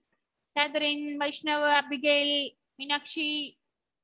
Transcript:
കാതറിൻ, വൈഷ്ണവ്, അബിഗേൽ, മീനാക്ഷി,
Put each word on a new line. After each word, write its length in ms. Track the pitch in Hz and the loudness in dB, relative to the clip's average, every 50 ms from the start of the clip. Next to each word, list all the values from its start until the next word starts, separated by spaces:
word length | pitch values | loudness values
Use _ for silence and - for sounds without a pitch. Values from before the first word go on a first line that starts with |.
| _ _ _ _ _ _ _ _ _ _ - | _ _ _ _ _ _ _ _ _ _ 0
കാതറിൻ, 600 | 294 294 302 285 302 302 294 294 294 294 294 285 285 | 0 0 2 2 0 0 0 0 -2 -4 -6 -4 -2
വൈഷ്ണവ്, 460 | 294 285 285 - - 302 302 294 294 | -2 -4 -4 -4 -2 -2 0 2 4
അബിഗേൽ, 880 | 294 294 285 277 262 285 262 254 294 294 285 285 285 285 285 277 269 - _ _ _ _ - | 4 4 4 2 0 -2 -2 2 2 2 4 2 2 0 0 -2 -4 -8 _ _ _ _ -10
മീനാക്ഷി, 800 | 269 277 285 294 - - - 320 311 302 302 302 285 262 - _ _ _ _ _ _ _ _ _ | -6 -2 -2 -2 -4 -6 -6 -4 -4 -2 -2 -4 -6 -8 -12 _ _ _ _ _ _ _ _ _